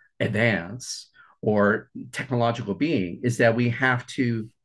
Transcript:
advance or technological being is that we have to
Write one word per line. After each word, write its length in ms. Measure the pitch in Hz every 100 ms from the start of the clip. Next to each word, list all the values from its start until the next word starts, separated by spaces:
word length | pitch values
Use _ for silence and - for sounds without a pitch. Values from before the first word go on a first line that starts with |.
| _ -
advance 920 | 107 107 117 98 85 123 - - - _ - _
or 480 | 107 104 101 113 - - -
technological 600 | - - 123 117 117 101
being 480 | 92 151 143 90 85
is 140 | 123 117
that 180 | 120
we 140 | 113 120
have 380 | 117 131 123 -
to 420 | - 123 117 110 _